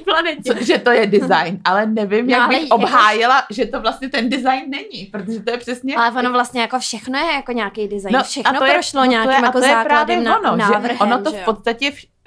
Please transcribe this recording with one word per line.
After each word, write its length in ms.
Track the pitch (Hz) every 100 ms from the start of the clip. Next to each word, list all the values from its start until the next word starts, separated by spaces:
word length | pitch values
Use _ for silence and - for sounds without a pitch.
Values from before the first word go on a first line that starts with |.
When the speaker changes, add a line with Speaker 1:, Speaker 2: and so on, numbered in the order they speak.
Speaker 1:
planetě. 500 | 381 320 339 302 247
Speaker 2:
co, 100 | 214
že 140 | 247 320
to 140 | 240
je 160 | 240 214
design, 520 | 196 - 170 170 180 -
ale 200 | 190 220
nevím, 400 | 220 202 214 247
Speaker 3:
No, 40 |
Speaker 2:
jak 80 | 247
Speaker 3:
ale 80 | 240
Speaker 2:
bych 120 | 254
Speaker 3:
jako 120 | 302 226
Speaker 2:
obhájila, 680 | - 262 214 214 233 269 -
že 160 | 208 220
to 160 | 262
vlastně 280 | 220 - 262
ten 200 | 277 233
design 340 | 262 254 262 311
není, 380 | 277 427 226 190
protože 280 | 202 185 226
to 120 | 226
je 60 | 240
přesně 380 | 240 247 262 277
Speaker 3:
Ale 240 | 233 240
ono 120 | 247
vlastně 300 | 247 240 254
jako 180 | 226 254
všechno 400 | - 220 - 269
je 140 | 330
jako 180 | 285 269
nějaký 360 | 240 202 220 208
design, 260 | 202 190 254
Speaker 2:
No, 60 |
Speaker 3:
všechno 280 | - - 269
Speaker 2:
a 60 | 262
to 60 | 262
je, 80 |
Speaker 3:
prošlo 260 | 320 330 277
Speaker 2:
no, 60 | 254
to 60 |
Speaker 3:
nějakým 200 | 233 240
Speaker 2:
je, 60 | 269
a 80 | 240
Speaker 3:
jako 140 | 254
Speaker 2:
to 60 | 254
je 60 |
Speaker 3:
základem 160 | 226 226
Speaker 2:
právě 340 | 294 302 349
Speaker 3:
na-, 180 | 233 453
Speaker 2:
ono, 160 | 359 -
Speaker 3:
návrhem, 420 | 208 208 233 240
Speaker 2:
že 60 |
ono 140 | 208 247
to 80 | 311
Speaker 3:
že 40 | 208
Speaker 2:
v 40 |
Speaker 3:
jo? 60 | 185
Speaker 2:
podstatě 440 | 214 233 233 277
vš-, 180 | 277 - _